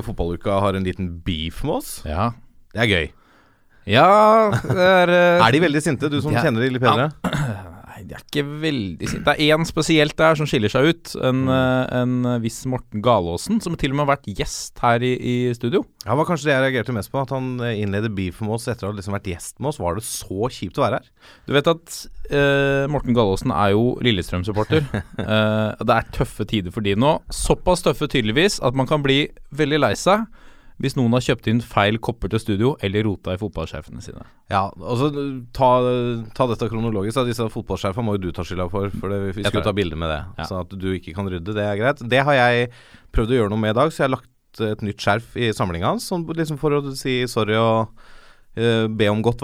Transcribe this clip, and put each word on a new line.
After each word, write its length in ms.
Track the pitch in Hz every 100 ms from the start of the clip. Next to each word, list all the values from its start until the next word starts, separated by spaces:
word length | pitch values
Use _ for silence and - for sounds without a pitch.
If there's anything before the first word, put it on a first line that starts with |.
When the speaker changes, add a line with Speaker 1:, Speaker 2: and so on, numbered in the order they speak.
Speaker 1:
fotballuka 580 | 113 92 85 87 107 98
har 160 | 101 95
en 80 |
liten 380 | 92 90 90 85
beef 400 | 90 80 80 -
med 120 | 139 240
oss. 240 | - -
Speaker 2:
Ja. 280 | 76 82 117 117 - - _
Speaker 1:
Det 80 | 98
er 80 | 117
gøy. 140 | 90 73 - _ _ _ _ _ _ -
Speaker 2:
Ja, 640 | 113 175 208 214 220 214
det 320 | - - 190
er, 300 | 180 185 175
eh, 300 | 175 175 175
Speaker 1:
<laughs> 20 | 113
Er 60 |
de 80 | 143
veldig 220 | 170 147 160
sinte, 240 | 127 156
du 80 | 143
som 120 | 143
Speaker 2:
Det 80 | 120
er 60 | 143
Speaker 1:
kjenner 160 | 113 131
de 60 |
litt 80 | 127
bedre? 300 | 123 131 151 -
Speaker 2:
Ja. 100 | 180
<clears throat> 400 | 143 139 95 87 90 - -
Nei, 60 | 98
de 60 | -
er 60 | -
ikke 160 | 147 143 151
veldig 480 | 156 139 98 80 -
sinte. 160 | - -
Det 160 | 147 151
er 80 | 156
en 120 | 165
spesielt 460 | - 151 160 147 -
der 180 | 160 151
som 120 | 151
skiller 220 | 139 104
seg 140 | 131 151
ut. 220 | 160 - -
En, 220 | 131 131 131
Speaker 1:
Mm. 60 |
Speaker 2:
eh, 460 | 131 127 127 127 127
en, 140 | 123 127 123
eh, 140 | 120
viss 160 | 113 - 131
Morten 340 | 127 - 107 120
Galaasen, 560 | 110 85 87 - 220
som 140 | 175 165
til 160 | 139
og 60 | 139
med 80 | 143
har 80 | 139
vært 80 | - -
gjest 460 | 143 - - -
her 240 | 123 117 127
i, 60 | 127
i 200 | 120 123 123
studio. 300 | 120 117 185 - _
Speaker 1:
Ja, 80 | 98
det 60 | 135
var 80 | 165
kanskje 240 | 165 147
det 60 | 131
jeg 80 | 135
reagerte 300 | 131 107 117
mest 140 | -
på, 80 | 135
at 80 | 131
han, 220 | 135 127 123
eh, 160 | 120 104 104
innleder 240 | 98 113
beef 320 | 98 92 -
med 160 | 107 117
oss 80 | 123
etter 200 | 110 98
å 40 |
ha 60 | 104
liksom 160 | 95 101
vært 140 | 98
gjest 280 | 85 - -
med 80 | 131
oss. 80 | 151
Var 160 | 87 92
det 80 |
så 460 | - - - 95 123
kjipt 320 | - 95 -
å 20 |
være 160 | 117 131
her? 120 | - _ - - -
Speaker 2:
Du 80 |
vet 140 | 139 156
at, 320 | 165 - - - - -
eh, 560 | 143 143 139 139 139 143
Morten 240 | 143 127
Galaasen 400 | 117 104 95 127
er 220 | 78 101 101
jo 220 | 123 -
Lillestrøm-supporter. 800 | 120 95 - 87 95 104 107 156 139
Speaker 1:
<laughs> 60 | 104 - -
Speaker 2:
Eh, 540 | 104 110 107 107 107 -
det 160 | 110 113
er 140 | -
tøffe 320 | - - - 107
tider 240 | 113 87
for 80 | 113
de 140 | 101 101
nå. 220 | 143 165 -
Såpass 560 | - - 151 - 175 175
tøffe 240 | - 151
tydeligvis 500 | 139 110 120 196 - 131
at 80 | 131
man 120 | 127
kan 140 | 156 139
bli 220 | 139 156 - -
veldig 260 | 143 143 151
lei 140 | 123
seg 320 | - 175 208 226 - - - - -
hvis 200 | 139 139
noen 160 | 117 123
har 80 |
kjøpt 220 | 123 123 -
inn 140 | 117
feil 320 | - 110 101 113
kopper 240 | - - 95
til 120 | 110
studio 320 | - 98 123 156
eller 220 | 101 104 107
rota 240 | 92 95
i 60 | 92
fotballsjefene 600 | 104 82 80 76 - 60
sine. 220 | - - - _ -
Speaker 1:
Ja, 140 | 98 98 -
altså, 320 | 87 120 147 143 143 131 120 -
ta, 140 | 131 127 123 123 120 117 110 -
ta 120 | 127
dette 160 | 110 113
kronologisk, 480 | 113 117 104 101 131
da. 80 |
Disse 220 | 123 110 110
fotballskjerfene 560 | 117 101 95 98 98
må 140 | 113 101
jo 80 | 90
du 80 | 80
ta 80 |
skylda 220 | 85 90 90
for, 200 | 101 101
for 160 | 101 92
det, 140 | 101 98 98
vi 20 |
Speaker 2:
Jeg 60 | 101
tar 80 |
Speaker 1:
skulle 100 | 104
ta 80 | 107
Speaker 2:
det. 80 | 98
Speaker 1:
bilde 160 | 90 78
med 100 | 82
det, 60 | 76 85 -
Speaker 2:
Ja. 100 | 82
Speaker 1:
sånn 100 | 92 87
at 100 | 98
du 140 | 95
ikke 220 | 92 - 90
kan 140 | 98
rydde. 240 | 90 85 107
Det 80 |
er 160 | 104 101
greit. 240 | 123 147 120
Det 100 | 127 139
har 60 | 135
jeg 320 | 123 120 120 - - - - 135
prøvd 160 | 110
å 60 | 127
gjøre 140 | 104 107
noe 60 |
med 80 | 107
i 60 | 107
dag, 80 | 156 156
så 80 |
jeg 60 | 139
har 60 | 127
lagt 420 | - _ _ - 110
et 160 | 107
nytt 160 | 104 -
skjerf 380 | - 107 - -
i 80 | 120 104
samlinga 380 | 104 85 110
hans, 160 | 220 -
sånn 160 | 180 165
liksom 320 | 165 156 147
for 160 | 156 143
å 80 | 139
si 220 | 135 139 123 123
sorry 240 | 120 104 110
og, 320 | 113 113 110 - - - - - _ -
eh, 280 | 117 113 110
be 160 | 110 104
om 160 | 107
godt 160 | 110 117